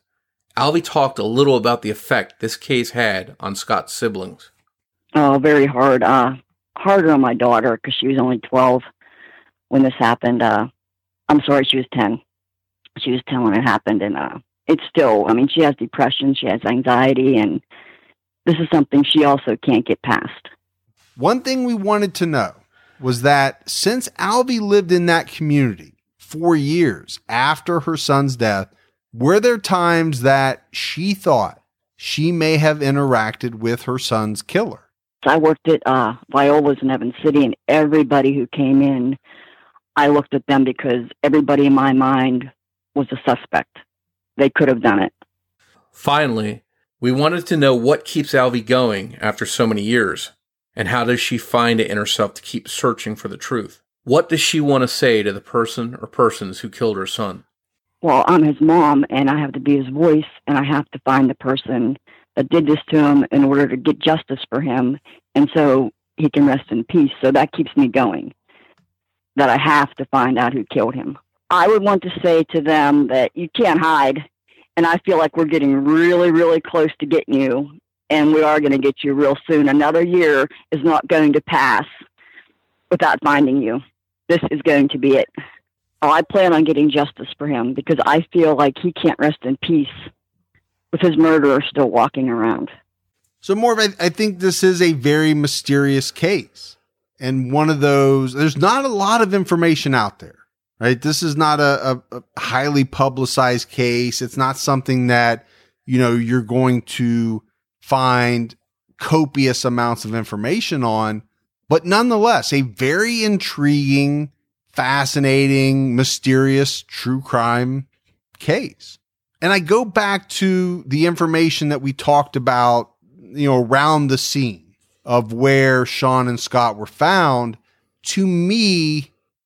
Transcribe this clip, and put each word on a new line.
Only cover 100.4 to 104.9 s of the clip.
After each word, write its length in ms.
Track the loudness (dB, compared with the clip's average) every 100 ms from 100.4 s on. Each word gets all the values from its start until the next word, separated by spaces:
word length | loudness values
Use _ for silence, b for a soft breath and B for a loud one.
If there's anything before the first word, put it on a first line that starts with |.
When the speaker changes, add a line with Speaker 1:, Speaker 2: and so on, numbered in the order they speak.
| _ _ _ -6
Speaker 3:
right? 200 | -2 -2
This 220 | -2 -4
is 140 | -4 -2
not 240 | 0 2
a, 420 | 0 0 -2 -6 -8
a, 60 | -18
a 240 | -16 -12
highly 440 | -4 -2 0 0
publicized 840 | -2 0 -2 -2 -4 0 0 0 -6
case. 540 | -4 -2 -2 -4 -6
It's 160 | -8 -4
not 180 | -4 -4
something 520 | -4 -4 -2